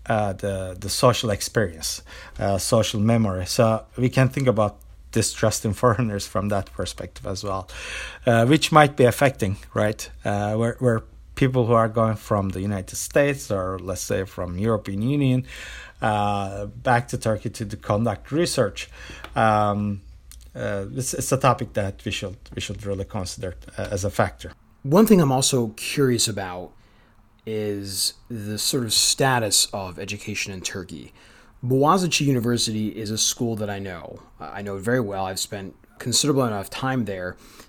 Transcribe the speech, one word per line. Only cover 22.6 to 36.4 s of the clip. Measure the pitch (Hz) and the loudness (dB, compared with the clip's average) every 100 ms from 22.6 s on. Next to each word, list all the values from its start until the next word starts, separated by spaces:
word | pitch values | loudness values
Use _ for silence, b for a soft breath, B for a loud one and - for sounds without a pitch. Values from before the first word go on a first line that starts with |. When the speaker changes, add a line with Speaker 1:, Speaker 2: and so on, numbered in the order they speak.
Speaker 1:
should | - 98 104 | -8 -8 -6
really | 95 95 | -6 -6
consider, | 110 92 - 95 87 - - | -6 -8 -8 -10 -10 -14 -10
uh, | 98 | -6
as | 101 | -4
a | 98 | -2
factor. | - 104 - - - _ _ | 0 0 -2 -14 -16 _ _
Speaker 2:
One | 135 165 220 | 2 6 8
thing | 202 | 8
I'm | 147 | 6
also | 135 135 131 113 - | 4 2 2 0 -4
curious | - - 135 117 - | -6 2 2 4 0
about | 101 95 90 90 - b b b b _ _ - | -2 -6 -8 -12 -16 b b b b _ _ -8
is | 110 107 101 98 95 - - - | -4 -4 -4 -6 -4 -4 -4 -10
the | 117 104 107 | -8 -6 -4
sort | - 147 | -2 0
of | 117 | 0
status | - - - 135 123 110 - - | 2 2 4 4 2 2 2 2
of | 107 95 85 | -2 -8 -8
education | 101 104 - 101 - | -10 -10 -8 -6 -6
in | 95 | -6
Turkey. | 85 - 90 78 58 - b b b b | -8 -8 -10 -12 -16 -20 b b b b
Boğaziçi | 123 131 147 190 180 - 143 | 0 4 6 4 4 2 2
University | 131 113 120 - 107 107 | 2 2 0 0 -2 -4
is | 101 107 | -4 -4
a | 107 | -2
school | - - 117 110 | -2 0 -2 -2
that | 104 | -4
I | 98 | -6
know. | 98 87 - - - - | -8 -10 -12 -16 -20 -16
I | 76 - | -12 -10
know | 101 98 | -8 -6
it | |
very | 95 127 | 0 0
well. | 107 98 95 | 0 -2 -4
I've | 95 | -4
spent | - 104 95 - _ - | -6 -8 -12 -14 _ -12
considerable | - 113 143 135 | -2 0 2 2